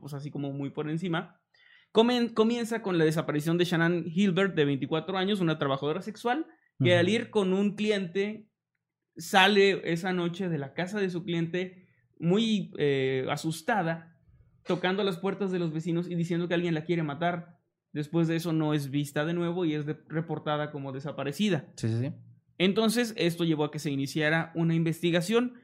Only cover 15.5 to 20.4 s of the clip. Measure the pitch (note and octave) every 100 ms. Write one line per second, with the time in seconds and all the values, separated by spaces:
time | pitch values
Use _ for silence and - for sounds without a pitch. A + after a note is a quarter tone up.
15.5 | F3+ E3 D#3 E3+ E3 F3 F3 E3+ E3+ F3
16.5 | E3+ F3 D#3 E3 E3+ D3+ C#3+ E3+ E3+ -
17.5 | - _ _ _ C#3+ D3 E3+ E3 E3 E3+
18.5 | D#3+ D3+ D3+ C#3 C#3+ D3 D3+ D#3 F3 E3+
19.5 | F3 E3 D3+ D3 D3+ - D3+ E3 D3